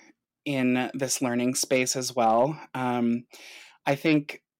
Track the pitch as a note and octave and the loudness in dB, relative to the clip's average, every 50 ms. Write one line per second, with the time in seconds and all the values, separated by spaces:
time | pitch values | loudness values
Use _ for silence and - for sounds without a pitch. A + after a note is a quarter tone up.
0 | _ _ _ _ _ _ _ _ _ D3 C#3+ C3+ B2+ B2+ B2+ B2+ B2+ A#2+ - C3+ | _ _ _ _ _ _ _ _ _ -4 -2 0 2 2 2 2 0 -2 -4 -4
1 | C3+ B2+ - - C#3 B2+ A#2+ A#2+ A#2+ B2+ B2+ - - - C3+ B2+ B2+ B2 - C3+ | -4 -4 -2 -2 -2 -2 0 0 0 0 -2 -2 -2 0 2 2 2 0 -2 -4
2 | B2+ B2 - - A#2 A2+ A2 A2+ B2 C#3 D#3 D#3 - - - B2+ B2+ B2 B2 B2 | -6 -4 -2 0 2 4 4 4 4 2 0 -4 -12 -12 -8 -6 -4 -2 0 0
3 | A#2+ A#2 A#2 A#2+ A#2+ _ - - - - - - - - - _ _ - C#3+ C#3 | 0 0 0 -2 -4 _ -18 -20 -20 -20 -20 -20 -20 -20 -20 _ _ -2 -2 0
4 | - E3 D#3 D3+ C#3+ - - - _ _ _ _ | 2 2 2 2 0 -2 -8 -16 _ _ _ _